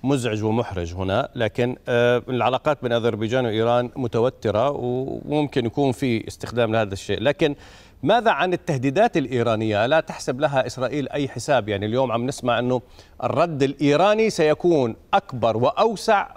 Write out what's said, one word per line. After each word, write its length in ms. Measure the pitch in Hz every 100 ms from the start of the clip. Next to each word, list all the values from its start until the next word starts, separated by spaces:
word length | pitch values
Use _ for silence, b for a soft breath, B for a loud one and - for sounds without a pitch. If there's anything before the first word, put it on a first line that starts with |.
مزعج 400 | 127 143 120 107
ومحرج 500 | 110 113 117 90 85
هنا، 360 | 87 95 101 - -
لكن، 400 | 110 - 123 - -
آه، 360 | 120 120 123 110
العلاقات 480 | 127 113 127 151 143
بين 80 | 127
أذربيجان 540 | 117 113 104 110 127 120
وإيران 440 | 107 113 120 123 -
متوترة 720 | 123 117 123 - 110 104 131
وممكن 960 | 147 123 123 135 - - 147 147 - 117
يكون 260 | 123 139
في 360 | 123 135 113 -
استخدام 440 | - - 117 113
لهذا 220 | 110 107
الشيء. 280 | 98 - 98
لكن 340 | 117 143 160 143 B B B B
ماذا 280 | 135 226 220
عن 220 | 147 180
التهديدات 640 | 175 - 143 131 139 226 170
الإيرانية؟ 680 | 135 123 117 110 110 104 117
ألا 140 | 160
تحسب 400 | - - - 131
لها 280 | 147 139 123
إسرائيل 420 | - 123 143 135
أي 180 | 143 139
حساب؟ 420 | - - 135 104
يعني 160 | 101 107
اليوم 260 | 120 131
عم 140 | 113 123
نسمع 340 | - 123 117
أنه 220 | 123 127 - B B B
الرد 400 | 117 113 170 147
الإيراني 680 | 135 139 147 147 190 214 220
سيكون 680 | - 156 151 180 160 123 107 -
أكبر 440 | 196 - 123 117 107
وأوسع 680 | 131 - 226 202 - 202 -